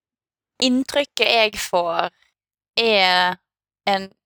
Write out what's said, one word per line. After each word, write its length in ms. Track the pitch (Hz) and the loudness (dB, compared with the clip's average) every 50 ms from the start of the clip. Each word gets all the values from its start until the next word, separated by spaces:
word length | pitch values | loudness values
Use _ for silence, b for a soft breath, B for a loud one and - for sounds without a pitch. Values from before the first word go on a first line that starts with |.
| _ _ _ _ _ _ _ _ _ _ _ - | _ _ _ _ _ _ _ _ _ _ _ -4
Inntrykket 720 | 254 262 247 254 269 - - 285 285 - _ - 220 - | -2 0 0 0 -2 -2 -2 -4 -4 -4 _ -2 0 2
jeg 300 | 233 233 220 214 202 - | 2 2 0 0 -2 -8
får, 480 | - - - 175 175 170 170 165 170 175 - _ _ _ _ _ _ _ _ _ _ _ _ | -8 -2 -2 -2 -2 -2 -2 -4 -4 -4 -8 _ _ _ _ _ _ _ _ _ _ _ _
er 600 | 226 233 226 214 196 185 185 180 180 180 180 190 - _ _ _ _ _ _ _ _ _ | 0 2 2 2 4 4 4 2 2 2 0 -2 -6 _ _ _ _ _ _ _ _ _
en 200 | 202 196 190 190 190 _ _ _ | -2 -2 -2 -4 -10 _ _ _